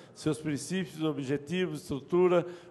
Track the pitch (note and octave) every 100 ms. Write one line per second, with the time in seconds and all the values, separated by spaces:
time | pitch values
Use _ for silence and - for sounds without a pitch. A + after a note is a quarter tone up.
0 | - - D#3 D3 D#3 C#3 - F#3 D#3+ D3+
1 | D#3 C#3 C3 C#3 C#3+ F3+ F3+ D3+ - C#3+
2 | - F3 F3+ F3 F3 - -